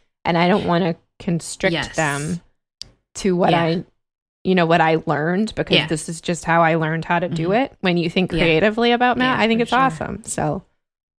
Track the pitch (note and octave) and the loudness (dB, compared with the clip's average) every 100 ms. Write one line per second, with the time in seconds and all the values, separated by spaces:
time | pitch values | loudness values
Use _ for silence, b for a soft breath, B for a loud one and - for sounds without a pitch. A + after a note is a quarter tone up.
0 | _ _ - E3+ F3 G3 F3+ E3+ F3+ E3 | _ _ -2 2 2 2 2 0 0 -4
1 | _ - - E3+ - - F#3+ E3 B2 - | _ -10 -4 -4 -4 -4 -2 -2 -4 -2
2 | D#3 C#3+ D3+ F3 - _ _ _ - _ | -2 -2 -4 -8 -12 _ _ _ -20 _
3 | _ - G3+ F3 F3+ E3+ E3 E3+ - _ | _ -4 0 2 2 2 2 -2 -6 _
4 | _ _ _ _ - F#3 E3 E3 D#3+ D#3+ | _ _ _ _ 0 2 4 4 4 2
5 | D#3+ C#3+ D#3 F3+ G#3+ - D#3+ F3 D3 D#3+ | 0 -2 0 -2 -2 -4 0 0 0 -4
6 | - E3 - E3+ - E3 E3 E3 D#3 E3 | -6 -8 -6 -6 0 2 2 2 -2 -4
7 | - F3 F3 E3 E3 G#3+ C4+ - F#3 F3 | -2 -2 -2 -4 0 0 -2 -4 -2 0
8 | E3 F#3+ F3+ E3 E3+ D#3+ G#3 G#3+ A#3 A#3+ | 0 0 0 0 2 4 2 2 2 2
9 | B3 B3 B3+ B3 G#3+ A3+ A#3 A#3+ C4 - | 2 2 0 2 2 0 0 2 0 0
10 | - - - - D3+ D3 - _ _ _ | -8 -8 -8 -4 -4 -4 -10 _ _ _
11 | _ | _